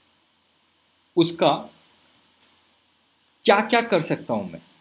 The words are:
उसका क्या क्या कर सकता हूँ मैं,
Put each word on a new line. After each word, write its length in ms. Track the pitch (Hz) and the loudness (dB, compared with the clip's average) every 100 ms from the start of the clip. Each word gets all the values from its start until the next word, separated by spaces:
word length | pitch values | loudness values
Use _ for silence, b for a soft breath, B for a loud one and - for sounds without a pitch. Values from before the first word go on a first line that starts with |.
| _ _ _ _ _ _ _ _ _ _ _ - | _ _ _ _ _ _ _ _ _ _ _ 0
उसका 360 | 165 - 170 156 - - _ _ _ _ _ _ _ _ _ _ _ _ _ _ _ _ | 0 2 0 0 -6 -20 _ _ _ _ _ _ _ _ _ _ _ _ _ _ _ _
क्या 160 | - 202 | 2 2
क्या 200 | 220 233 | 4 0
कर 200 | 226 175 | 0 -2
सकता 320 | 160 151 - | -2 -6 -4
हूँ 160 | 110 92 | -6 -6
मैं, 80 | 82 _ _ | -14 _ _